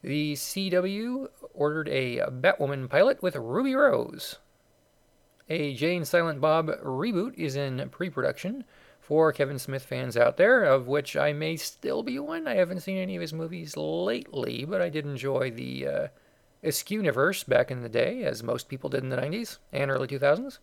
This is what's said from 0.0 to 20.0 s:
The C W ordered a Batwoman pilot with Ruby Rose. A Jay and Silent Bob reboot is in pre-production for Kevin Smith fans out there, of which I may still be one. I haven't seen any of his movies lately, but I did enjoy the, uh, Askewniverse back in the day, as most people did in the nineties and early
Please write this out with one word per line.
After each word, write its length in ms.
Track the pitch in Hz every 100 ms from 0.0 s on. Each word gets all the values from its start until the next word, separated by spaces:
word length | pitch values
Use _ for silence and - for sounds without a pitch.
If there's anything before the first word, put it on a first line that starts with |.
The 340 | - 147 151 143
C 320 | - 196 190
W 600 | 180 185 202 226 254 269 _ -
ordered 340 | - 147 156 147
a 300 | 139 127 123
Batwoman 720 | 131 127 170 190 139 139 127
pilot 320 | 139 226 -
with 140 | - 139
Ruby 380 | 113 151 269
Rose. 640 | 262 285 120 120 - - - _ _ _ _ _ _ _ _ _ _ _
A 240 | 160 147
Jay 240 | 123 156 175
and 100 | 151
Silent 360 | 175 165 143
Bob 260 | 151 160 160 151
reboot 500 | - 190 220 190 233 254
is 200 | 160 135
in 320 | 139 127 135
pre-production 760 | - 180 139 131 127 185 262 - _ - _
for 320 | - 151 160
Kevin 260 | 151 139 139
Smith 240 | - 135
fans 320 | 131 127 127
out 220 | 117 120 -
there, 260 | 196 254
of 260 | 180 135 123
which 280 | 143 143 147
I 160 | 143
may 240 | 147 156 160
still 460 | - - - 135
be 160 | 233 254
one. 280 | 294 330 311
I 100 | 214
haven't 240 | 175 185
seen 180 | 190 190
any 180 | 185 185
of 60 |
his 100 | 165
movies 420 | 160 165 175 156
lately, 920 | 156 156 165 185 233 - 143 120 120 143
but 160 | 190
I 80 | 175
did 160 | 151 143
enjoy 440 | 135 135 131 131
the, 360 | 117 127 131 139
uh, 220 | 143 - _ _ _ _ _
Askewniverse 840 | 160 147 - 214 185 120 156 185 -
back 220 | 123 127
in 100 | 127
the 80 | 120
day, 360 | 113 123 247
as 180 | 196 113
most 260 | 117 123 -
people 220 | 135 -
did 120 | 131
in 60 | 131
the 80 | 127
nineties 420 | 127 196 226 - _
and 180 | 139 139
early 160 | 135